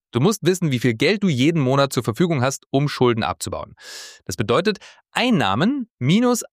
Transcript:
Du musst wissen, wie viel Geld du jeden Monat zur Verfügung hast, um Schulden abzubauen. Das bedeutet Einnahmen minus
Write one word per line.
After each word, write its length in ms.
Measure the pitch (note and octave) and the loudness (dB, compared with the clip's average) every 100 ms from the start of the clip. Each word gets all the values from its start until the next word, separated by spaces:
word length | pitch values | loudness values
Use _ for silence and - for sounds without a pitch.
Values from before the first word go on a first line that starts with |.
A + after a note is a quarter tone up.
| _ | _
Du 80 | A#2+ | 0
musst 240 | D#3 A3+ D#3 | 0 2 -2
wissen, 260 | F#3 E3 | 0 0
wie 80 | B2+ | 0
viel 140 | B2+ | 0
Geld 280 | A2+ C#3+ G#3 | 0 0 0
du 60 | G3 | 0
jeden 340 | B2+ C#3 E3 | 2 2 2
Monat 300 | B2+ C3+ C#3 | 2 2 0
zur 100 | - | -2
Verfügung 400 | A#2+ G#2+ F3 D#3+ | -4 0 0 0
hast, 240 | B2+ - _ | -2 -4 _
um 160 | C3+ C#3+ | -2 -2
Schulden 360 | - B2 A#2 | 0 2 2
abzubauen. 520 | E2+ F#2 - D2 - - - - - - | -2 -6 -8 -8 -10 -16 -20 -20 -20 -20
Das 140 | - - | -12 -6
bedeutet 400 | G#2 B2 F#3 G3 - - _ | 0 0 0 -4 -8 -20 _
Einnahmen 800 | - A#3+ G3+ G#2 G2+ F#3 C#4+ A#3 - | -4 0 2 2 0 0 0 -6 -4
minus 440 | B2 F#3+ B3 A#3+ - | 2 2 2 0 -4